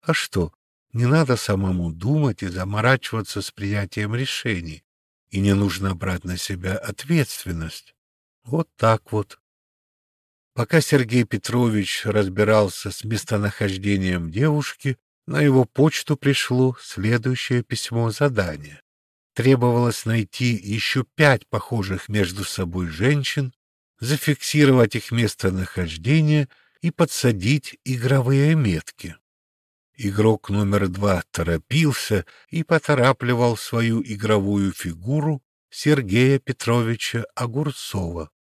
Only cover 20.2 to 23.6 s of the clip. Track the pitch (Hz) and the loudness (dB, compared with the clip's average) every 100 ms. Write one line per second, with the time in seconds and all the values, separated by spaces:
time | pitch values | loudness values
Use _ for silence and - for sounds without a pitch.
20.2 | 104 - 123 110 98 107 - 135 127 - | -2 -2 0 0 -2 -4 -2 -2 -4 2
21.2 | 151 127 _ 110 - 117 95 92 - 104 | 4 4 _ -6 -4 -4 -2 -6 -2 0
22.2 | 92 95 95 - 90 90 87 78 117 147 | 0 -2 -8 -6 -4 -4 -6 -2 0 0
23.2 | 131 - 135 _ | -2 -4 -6 _